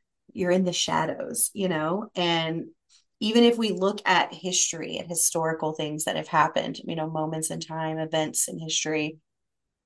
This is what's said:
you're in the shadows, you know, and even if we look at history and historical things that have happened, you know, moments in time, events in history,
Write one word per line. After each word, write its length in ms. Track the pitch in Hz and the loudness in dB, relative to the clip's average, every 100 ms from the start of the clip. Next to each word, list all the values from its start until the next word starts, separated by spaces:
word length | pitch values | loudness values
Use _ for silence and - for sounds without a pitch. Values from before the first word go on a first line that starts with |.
| _ _ _ | _ _ _
you're 180 | - 180 | -4 2
in 140 | 185 | 4
the 80 | 180 | 4
shadows, 760 | 170 - 160 160 - - - - | 0 0 0 0 -4 -6 -2 -2
you 140 | - 185 | 0 0
know, 420 | 160 156 190 226 - | 0 0 -2 -4 -2
and 480 | 175 165 160 165 - - _ _ _ - | 0 2 0 -4 -6 -14 _ _ _ -6
even 240 | 214 233 | 2 6
if 120 | 233 226 | 6 6
we 140 | 226 | 2
look 300 | 180 190 202 | 2 0 0
at 300 | - 180 - | 2 2 2
history 640 | 165 185 185 - 165 160 160 | -4 -2 0 0 -2 -6 -8
and 100 | 170 | -6
historical 640 | 170 - 170 160 160 156 | 0 2 2 0 0 -2
things 300 | 156 156 151 | -2 -4 -4
that 120 | - 160 | -2 -2
have 100 | 156 | 0
happened, 540 | 160 156 - - - | 4 4 2 -4 -6
you 140 | - 165 | -6 -4
know, 120 | 156 | -4
moments 440 | 160 156 160 156 | -2 -4 -4 -4
in 80 | 165 | -6
time, 380 | 160 160 160 160 | -8 -6 -4 -4
events 500 | 160 160 156 - - | -2 0 0 0 -2
in 100 | 175 | -4
history, 600 | 160 - 156 156 151 160 _ _ _ _ _ _ | -4 -4 0 -2 -2 -6 _ _ _ _ _ _